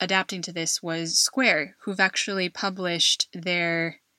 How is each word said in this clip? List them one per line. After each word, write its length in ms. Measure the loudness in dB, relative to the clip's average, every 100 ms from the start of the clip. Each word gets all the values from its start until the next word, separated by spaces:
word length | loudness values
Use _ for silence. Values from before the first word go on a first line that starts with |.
adapting 400 | 0 0 0 -6
to 80 | -8
this 320 | -4 -2 -2
was 340 | -2 -4 0 2
Square, 600 | 2 2 4 2 0 -8
who've 200 | -6 2
actually 500 | 2 2 -2 0 -2
published 800 | -2 -4 -2 -2 0 2 0 -2
their 680 | -4 -2 0 2 0 -2 -6 _